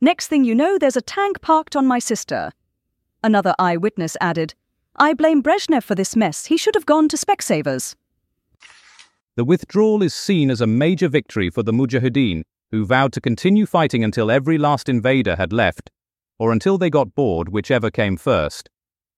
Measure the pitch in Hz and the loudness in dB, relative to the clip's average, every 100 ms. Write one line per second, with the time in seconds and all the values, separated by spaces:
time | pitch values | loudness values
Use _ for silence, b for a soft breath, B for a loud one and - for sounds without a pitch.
0 | 269 349 - 302 247 226 320 392 277 254 | 0 0 0 0 2 2 2 2 2 0
1 | - - 403 381 - 320 311 285 262 247 | -4 -4 -2 -4 0 0 0 -2 0 0
2 | - 220 - 117 78 - _ _ _ _ | -2 -6 -4 -6 -8 -12 _ _ _ _
3 | _ _ 220 208 185 - 180 170 208 - | _ _ 0 2 2 0 0 0 -2 -4
4 | 160 - 175 165 160 - _ _ _ - | -6 -4 -4 -2 -4 -8 _ _ _ 0
5 | 294 302 320 311 262 392 - 285 - 190 | 2 4 2 2 2 0 2 0 0 -2
6 | 190 226 190 - - 311 - - - 302 | -2 0 0 -2 -2 0 2 -2 0 2
7 | 311 311 - 392 - 165 147 131 - - | 2 0 -2 -4 0 -2 -2 -4 -8 -14
8 | _ _ _ _ _ _ - - _ _ | _ _ _ _ _ _ -20 -20 _ _
9 | - _ _ - 120 175 - 196 220 214 | -20 _ _ -6 0 0 0 0 2 2
10 | 180 - - 185 135 120 113 117 156 180 | 0 -2 -2 0 2 0 0 2 2 2
11 | 180 143 - 110 90 123 110 113 131 127 | 0 0 -2 -2 -2 -2 -2 0 0 0
12 | 127 127 120 82 - _ - 110 98 127 | 0 0 0 -2 -6 _ -8 -4 0 2
13 | 135 117 - 113 185 208 202 175 156 120 | 0 -2 -4 -2 2 2 2 0 0 0
14 | 110 120 107 131 135 160 147 143 - 123 | -2 0 0 0 2 0 0 0 0 -2
15 | 120 135 101 87 90 110 98 - - _ | 2 0 0 -2 -2 0 0 -2 -14 _
16 | _ _ _ - 113 113 196 196 175 147 | _ _ _ -4 0 0 0 0 2 0
17 | 110 - 127 85 82 104 - 127 110 - | -2 0 0 0 -2 -4 0 0 0 -2
18 | 104 92 - 101 73 - - _ _ _ | -2 -2 0 0 0 -6 -20 _ _ _
19 | _ | _